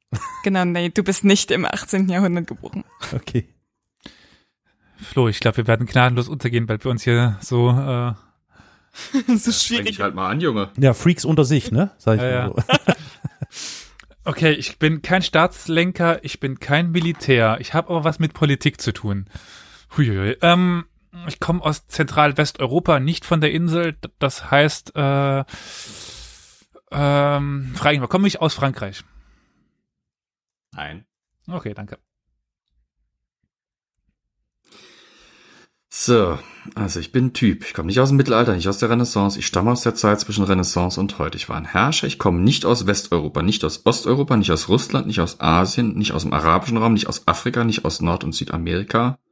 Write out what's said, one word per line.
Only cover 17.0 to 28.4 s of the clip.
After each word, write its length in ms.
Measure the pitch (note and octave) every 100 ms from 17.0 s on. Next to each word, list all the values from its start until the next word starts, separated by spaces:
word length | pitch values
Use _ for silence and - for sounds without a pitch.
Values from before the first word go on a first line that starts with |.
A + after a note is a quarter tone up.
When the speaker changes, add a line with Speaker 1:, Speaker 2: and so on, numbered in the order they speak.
| E3 E3 - B2 A2 A#2
Speaker 3:
ich 140 | -
hab 160 | D#3+ -
aber 140 | E3+
was 140 | D#3 D3+
mit 140 | D#3
Politik 480 | - D3+ C#3 D3 -
zu 120 | -
tun. 360 | - G#2 G2 G2+ - - - - - _ -
Huiuiui. 400 | A#2+ G2 G2 B2+
Ähm, 420 | E3+ F3 F3+ F3 - _ _ F3 E3+
ich 120 | -
komm 200 | - F3
aus 240 | D#3 D3+ -
Zentralwesteuropa, 1120 | - D3 D3+ D3 C#3 D3 - B2+ F3 F3 C#3+
nicht 240 | C#3 F3 -
von 140 | E3
der 100 | D3+
Insel, 400 | D#3+ E3+ E3 E3+
d-, 140 | D3+ - -
das 320 | C#3 - -
heißt, 440 | C#3 D3 - - -
äh, 480 | C#3 C#3 C#3 C3+ C3+ - - - - - - - - - - - _ - _
ähm, 800 | C#3 C#3+ C#3+ C#3+ C#3+ C#3+ C#3 C3
frag 180 | B2+ C#3+
ich 60 | D3+
mal, 60 | B2
komm 160 | F#3 G3
ich 140 | -